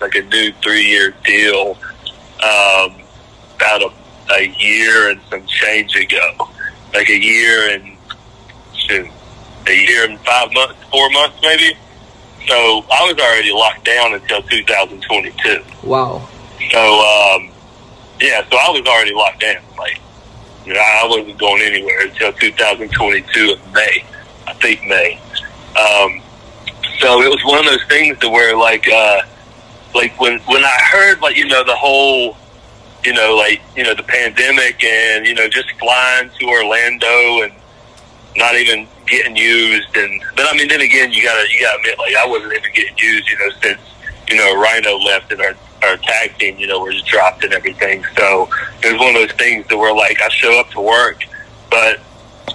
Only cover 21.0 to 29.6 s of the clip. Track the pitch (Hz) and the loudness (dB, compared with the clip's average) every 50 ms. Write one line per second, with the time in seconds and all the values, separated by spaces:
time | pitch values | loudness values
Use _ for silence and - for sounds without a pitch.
21 | 113 117 117 110 107 107 101 104 107 101 101 107 107 104 101 95 95 98 - - | 2 2 0 -2 -4 -6 -6 -4 -2 0 2 2 2 2 0 0 -2 -2 -2 -2
22 | 95 - - - 107 101 - - 113 104 - - 110 107 101 - 110 101 - - | -2 -4 -2 -4 -4 -4 -2 -2 -2 -2 0 0 0 0 0 -2 -4 -6 -4 -2
23 | 113 104 107 110 - - - 110 107 104 98 - - 95 95 101 107 - - - | -2 0 0 -2 -2 -2 0 0 0 0 0 -4 -6 -4 -2 0 0 0 0 -2
24 | - - - - - - - - - - - - - 117 110 - - - 98 - | -4 -8 -16 -20 -20 -20 -20 -16 -14 -14 -6 -2 -2 -2 -2 -2 -2 -2 0 0
25 | - - - - - - - - - - - - - - - 110 110 107 104 104 | 0 0 -2 -6 -12 -12 -10 -10 -10 -10 -14 -20 -18 -4 0 2 2 4 4 4
26 | 98 95 - - - - - - - - - - - - - - - - - - | 2 0 -2 -6 -16 -20 -20 -20 -20 -20 -20 -18 -16 -16 -12 -12 -12 -10 -4 0
27 | - 127 123 - - 135 - - - 127 135 151 151 151 - - - - - 147 | 2 4 4 4 4 4 2 0 0 0 2 2 2 2 0 0 0 0 2 2
28 | 127 123 - - 123 117 113 123 120 113 110 107 117 113 110 104 - - 113 113 | 2 0 0 -2 -2 0 2 4 4 4 4 2 2 2 2 2 2 2 2 4
29 | 110 104 104 98 95 - - - - - - - | 4 4 2 2 0 -4 -12 -20 -20 -20 -20 -20